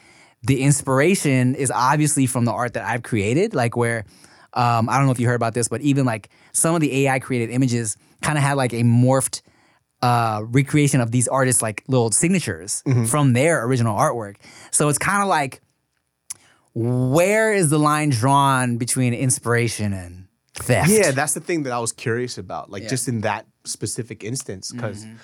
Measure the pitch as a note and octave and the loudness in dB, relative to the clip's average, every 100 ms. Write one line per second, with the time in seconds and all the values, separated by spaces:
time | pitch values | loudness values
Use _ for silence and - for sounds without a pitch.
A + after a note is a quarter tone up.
0 | _ - _ _ A2+ C3+ C3+ C#3+ - C3 | _ -20 _ _ -2 2 2 2 2 2
1 | D#3 G3 D3+ C3 B2 C3 C3 - B2+ D3+ | 4 2 2 2 2 0 -2 0 2 2
2 | D3+ C#3 C3 B2+ A#2+ G2+ A#2+ A#2 G2 A#2+ | 2 2 0 0 0 -2 -4 -6 -4 -6
3 | - A2 G2 C3 G#3+ F3+ A#2 A#2+ A#2 A#2 | -4 -2 0 0 0 0 -2 0 -2 -4
4 | G#2+ _ - - - - A#2+ A#2 A2 B2 | -8 _ -20 -20 -8 -2 0 2 2 2
5 | C#3 B2+ A#2+ A#2+ A#2 A#2+ A2+ A2+ C#3+ C#3 | 2 2 0 0 -2 -2 -4 -2 0 0
6 | C3 A2 - _ _ - E3 E3+ D3 C3 | 0 -2 -10 _ _ -2 0 2 0 0
7 | C#3 C3 - B2 A#2 B2 C3 A#2+ A2 - | 0 0 -2 -4 -2 0 0 0 -4 -8
8 | _ _ - D3+ C#3 C#3+ B2+ A#2 A#2+ A#2 | _ _ -4 0 0 0 -2 2 4 4
9 | B2 C3+ - - - _ _ _ _ _ | 4 4 0 -6 -14 _ _ _ _ _
10 | B2 A#2+ A#2 G#2+ A2+ C3 C#3 D3+ C#3+ C3+ | 0 0 0 -4 -2 0 2 2 2 2
11 | A#2 B2 A#2 C3 C3 A#2+ A2+ G#2+ - C3 | 2 0 0 2 2 0 -2 -6 -2 0
12 | A#2 - E3+ F#3+ - E2 F#2+ - - B2 | 2 2 2 0 -2 -8 -8 -6 0 0
13 | A2 D3 C#3 A#2+ D3+ D#3 A#2 C3 A2+ G#2 | 2 2 4 4 2 2 0 0 0 2
14 | D3 B2 G2+ G2+ - - - - D3+ C3+ | 0 -2 -8 -14 -20 -20 -6 0 0 0
15 | E3+ G3+ G3 E3 C#3 - _ _ _ _ | 0 0 2 0 -2 -8 _ _ _ _
16 | _ _ - - _ _ _ - A#2 B2 | _ _ -20 -20 _ _ _ -6 -2 0
17 | B2+ C#3+ F#3 A3 A3 G3+ E3 D#3 D3+ D3+ | 2 2 4 2 2 2 2 2 2 2
18 | D3+ A#2+ C3 C#3 C#3 C3 B2+ A#2 A#2+ - | 0 0 2 4 4 2 0 -2 -4 -2
19 | B2+ A#2 C3 B2+ A#2 A#2 A#2 - G#2 F#2+ | 0 0 -2 -2 0 0 0 -2 -4 -6
20 | F2 F2 F#2 _ _ - - A#2 D3+ G#3+ | -10 -18 -20 _ _ -8 0 2 4 4
21 | F3+ C3 D3+ F3+ D#3 E3+ C3+ A#2+ A#2 - | 4 2 -2 -4 -4 -4 -4 -4 -6 -6
22 | - A#2 B2 - F#2 E2 - G2 G#2 B2+ | -4 -4 -4 -10 -10 -12 -12 -12 -6 -4
23 | - A#2 G#2+ G#2 - _ - - A2 - | -4 -2 -2 -4 -8 _ -14 -10 -8 -8
24 | A2+ G2 G2+ C3+ - F#2+ - A#2+ A2+ G2+ | -10 -12 -10 -10 -10 -12 -12 -10 -10 -10
25 | A2 A#2 | -16 -20